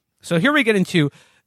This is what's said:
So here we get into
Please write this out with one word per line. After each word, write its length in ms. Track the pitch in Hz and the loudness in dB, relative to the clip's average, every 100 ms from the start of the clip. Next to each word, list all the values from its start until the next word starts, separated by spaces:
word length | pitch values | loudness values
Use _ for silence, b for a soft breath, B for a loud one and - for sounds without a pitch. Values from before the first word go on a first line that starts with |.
| _ _ | _ _
So 180 | - 170 | -4 -2
here 140 | 233 | 0
we 100 | 294 | 0
get 140 | 226 208 | 0 0
into 340 | 180 175 143 b b b | 0 0 -2 b b b